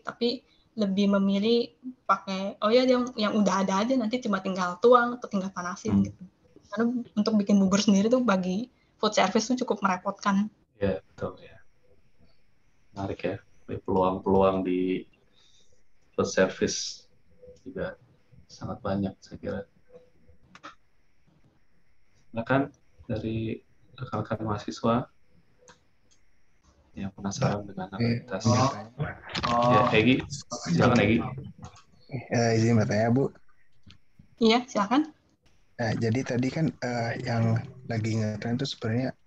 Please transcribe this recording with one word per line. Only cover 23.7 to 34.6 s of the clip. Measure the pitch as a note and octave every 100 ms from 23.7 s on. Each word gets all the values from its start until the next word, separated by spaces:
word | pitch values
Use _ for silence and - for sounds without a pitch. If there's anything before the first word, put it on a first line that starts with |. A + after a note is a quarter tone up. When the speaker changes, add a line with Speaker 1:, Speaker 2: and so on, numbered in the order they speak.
| _ _
Speaker 2:
rekan-rekan | - C3 G#2+ A2 A2
mahasiswa | A2 G#2 - A2+ A2+ A#2 D3 _ - _ _ _ - - _ _ _ _ - _ - _ _ _ _ -
yang | G2
penasaran | - G2 - G2 G2+
Speaker 3:
Pak, | G2+
Speaker 2:
dengan | F#2+ F#2
Speaker 3:
eh, |
Speaker 2:
aktivitas. | G2 A#2 A#2 - F#2+
Speaker 3:
izin | A2+ G#2
bertanya. | C3 G#2 G#2 - D3+ - - - -
Speaker 2:
Ya, | A#2+ A#2+ B2 -
Egi, | A2 A#2 C3 - - - - -
silakan, | E3+ G#2 A#2+
Egi. | G#2 A#2 - - - - - - - - -
Speaker 3:
Eh, | B2 - A#2+ A#2 A2+
izin | A2+
bertanya, | A#2 G#2 G2+ A2+
Bu. | B2 C#3 - - - - - - - - - - -
Speaker 1:
Iya, | A3+ A#3